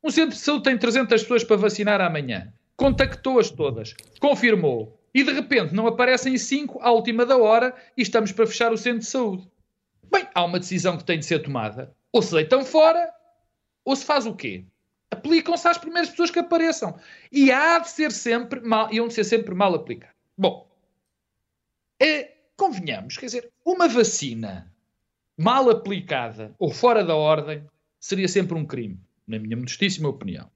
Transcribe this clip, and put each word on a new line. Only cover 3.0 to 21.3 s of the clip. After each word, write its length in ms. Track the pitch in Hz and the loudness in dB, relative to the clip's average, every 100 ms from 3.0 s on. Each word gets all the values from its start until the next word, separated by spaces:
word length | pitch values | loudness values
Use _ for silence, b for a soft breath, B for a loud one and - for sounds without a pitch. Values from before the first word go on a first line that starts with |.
| 269 - 262 254 208 | -2 -2 0 2 2
todas, 440 | - 147 117 107 - - _ | 0 -4 -4 -12 -16 -20 _
confirmou, 800 | 285 254 240 214 156 120 107 _ _ | 2 4 4 2 2 -2 -8 _ _
e 100 | 254 | 0
de 80 | 277 | 2
repente 420 | 277 - 269 165 | 0 0 0 0
não 120 | 190 226 | 0 0
aparecem 500 | 226 247 254 262 254 | 2 2 2 0 -4
cinco 400 | - 277 294 - | -2 -4 -4 -4
à 100 | 240 | 2
última 320 | 226 226 226 240 | 2 2 -2 2
da 100 | 262 | 4
hora 380 | 214 226 254 254 B - | 6 4 2 -6 B -4
e 60 | |
estamos 280 | 233 233 208 | 0 0 0
para 160 | 196 220 | 0 0
fechar 260 | - 233 | 2 0
o 40 | 226 | 0
centro 240 | 233 233 | -2 -4
de 60 | - | -4
saúde. 420 | 269 233 185 - _ _ _ _ _ _ | -4 -4 -6 -14 _ _ _ _ _ _
Bem, 160 | 392 - | -2 0
há 100 | 180 | -2
uma 160 | 175 180 | -2 -2
decisão 360 | 180 185 185 165 | -4 -2 -2 -4
que 80 | |
tem 140 | - 165 | -4 -4
de 80 | 147 | -2
ser 140 | 165 | -4
tomada. 520 | 135 135 107 113 131 _ _ | -2 -6 -8 -10 -16 _ _
Ou 100 | 240 | 0
se 100 | - | 2
deitam 300 | 160 156 262 | 0 2 0
fora, 460 | 262 320 320 330 339 - _ _ _ _ _ _ | 2 6 6 4 -2 -8 _ _ _ _ _ _
ou 120 | - 269 | -4 -4
se 80 | |
faz 220 | - 294 226 | 0 -2 -2
o 80 | |
quê? 300 | - 120 92 92 _ _ _ _ | -8 -10 -10 -16 _ _ _ _
Aplicam-se 560 | - 294 330 330 339 349 | -12 0 0 2 0 2
às 120 | 339 | 0
primeiras 320 | 320 339 330 | -4 -4 -4
pessoas 200 | - 339 | -2 -2
que 80 | 339 | 0
apareçam. 580 | 339 339 330 311 185 - B B B | 0 2 2 -2 -6 -10 B B B
E 180 | 277 269 | 4 4
há 280 | 254 311 339 | 6 4 2
de 80 | 330 | 0
ser 220 | - 302 | -4 -4
sempre 480 | 214 240 233 240 262 | -2 -2 -2 -2 -8
mal, 280 | 233 220 214 | -2 0 0
e 60 | 220 | -2
hão 80 | 233 | -2
de 60 | |
ser 100 | 233 | -2
sempre 300 | 190 226 - | 0 0 -2
mal 200 | 185 196 | 0 0
aplicadas. 400 | 165 - 117 - _ _ - | 0 -4 -14 -14 _ _ 0
Bom, 320 | 190 - - _ _ _ _ _ _ | 0 0 -18 _ _ _ _ _ _